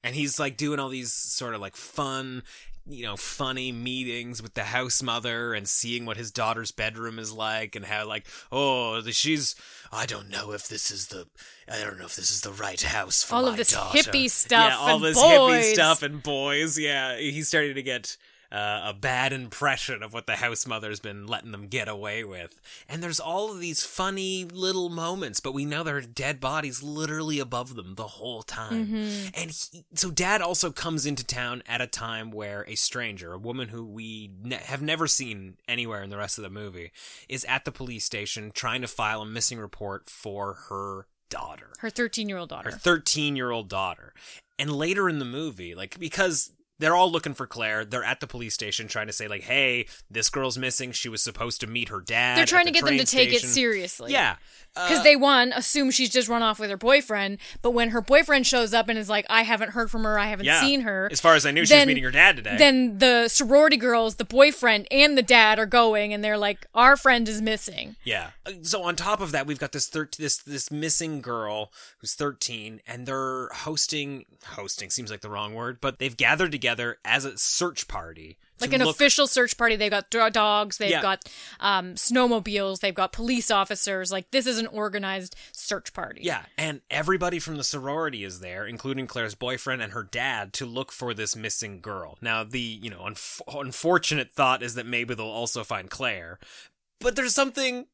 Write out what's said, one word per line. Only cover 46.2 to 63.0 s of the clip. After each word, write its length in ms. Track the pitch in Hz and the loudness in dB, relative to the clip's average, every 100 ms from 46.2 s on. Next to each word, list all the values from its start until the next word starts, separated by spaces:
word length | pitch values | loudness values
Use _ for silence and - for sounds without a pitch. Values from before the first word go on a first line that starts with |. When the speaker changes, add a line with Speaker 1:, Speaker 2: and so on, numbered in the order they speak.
| 190 156 - _ _ _ | 2 2 0 _ _ _
Speaker 1:
they're 160 | 156 175 | 2 4
all 160 | 185 | 4
looking 220 | 165 156 | 2 -4
for 120 | 135 127 | -8 -8
Claire, 380 | 120 110 107 | -4 -2 -2
they're 220 | 107 123 104 | -2 -4 -2
at 160 | 135 | -4
the 60 | 131 | -6
police 260 | 123 117 | -10 -6
station 340 | - 107 101 110 | -6 -4 -6 -6
trying 200 | 113 107 | -6 -4
to 40 | |
say, 140 | 104 107 | -4 -4
like, 140 | 104 | -8
"Hey, 460 | 101 131 135 120 117 - - | -2 2 2 0 -4 -12 -10
this 200 | 110 110 | 0 0
girl's 280 | 139 131 123 | 0 -2 -2
missing. 360 | 131 - 127 | 0 0 0
She 160 | 120 123 | -6 -6
was 120 | 110 | -2
supposed 380 | - 107 117 110 | -2 -2 -4 -4
to 80 | 110 | -4
meet 220 | 117 113 | -4 -4
her 100 | 104 | -8
dad 380 | 92 113 123 123 | -2 2 4 4
Speaker 2:
They're 60 | |
Speaker 1:
at 40 | 330 | 4
Speaker 2:
trying 180 | 349 349 | 4 4
Speaker 1:
the 40 | |
Speaker 2:
to 20 | 330 | 4
get 100 | 285 | 4
them 100 | 277 | 2
Speaker 1:
train 40 | |
Speaker 2:
to 60 | 254 | 4
take 240 | 262 254 | 4 4
it 60 | 240 | 4
Speaker 1:
station." 100 | - | 4
Speaker 2:
seriously. 640 | 269 247 208 175 - 117 | 4 4 0 -4 -8 -2
Speaker 1:
Yeah. 240 | 277 131 90 - - - - | 0 2 -2 -12 -20 -16 -4
Speaker 2:
'Cause 240 | 180 302 | 2 6
Speaker 1:
Uh, 40 | |
Speaker 2:
they, 120 | 302 285 | 8 8
one, 360 | 277 269 247 | 8 6 4
assume 380 | 240 - 302 269 | 2 2 4 4
she's 220 | - 247 | 2 2
just 160 | 254 220 | 2 2
run 140 | 233 | 2
off 160 | 226 214 | 2 0
with 100 | 214 | -4
her 80 | 196 | -2
boyfriend, 640 | 226 277 277 214 196 202 - - | 4 4 4 -2 -2 -4 -12 -4
but 80 | 240 | 0
when 180 | 240 233 | 2 2
her 120 | 233 | 0
boyfriend 440 | 202 285 320 285 247 | 6 6 8 4 4
shows 260 | 254 226 | 2 4
up 160 | 226 226 | 2 2
and 120 | 220 | -2
is 100 | 202 | 0
like, 160 | 208 202 | -2 4
"I 140 | 220 | 2
haven't 300 | 226 220 220 | 4 0 0
heard 180 | 226 226 | -2 -2
from 140 | 233 | 0
her, 160 | 214 214 | 2 2
I 80 | 208 | 0
haven't 180 | 208 202 | 0 4
Speaker 1:
Yeah. 160 | 262 | 6
Speaker 2:
seen 200 | 277 277 | 6 2
her," 280 | 226 190 196 | 0 -2 0
Speaker 1:
As 80 | - | 4
far 140 | - | 8
as 100 | 254 147 | 8 8
I 40 | |
knew, 100 | 147 | 4
she 20 | |
was 60 | 175 | 8
Speaker 2:
then, 160 | 294 180 | 10 10
Speaker 1:
meeting 160 | 131 | 4
her 80 | 131 | 2
dad 240 | 135 185 170 | 8 8 6
today. 180 | 104 104 | 0 6
Speaker 2:
then 440 | 285 262 254 | 8 8 2
the 280 | 196 | 4